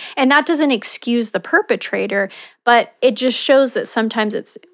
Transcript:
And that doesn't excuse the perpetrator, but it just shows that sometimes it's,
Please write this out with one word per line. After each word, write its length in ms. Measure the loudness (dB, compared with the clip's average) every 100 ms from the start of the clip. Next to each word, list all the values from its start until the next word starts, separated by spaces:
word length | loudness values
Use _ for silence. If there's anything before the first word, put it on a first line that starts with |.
| -10 0
And 160 | 2
that 140 | 2 0
doesn't 260 | 0 0
excuse 600 | 0 -4 -8 -2 -2 -2
the 80 | -6
perpetrator, 880 | -2 0 0 -4 -4 -4 -2 -2 -4 -8 -20 _
but 300 | 2 2 2 _
it 160 | 0 2
just 200 | -2 -2
shows 360 | 2 4 4
that 120 | 0 -4
sometimes 460 | -2 -2 -2 -2
it's, 240 | -4 -8 -16 -20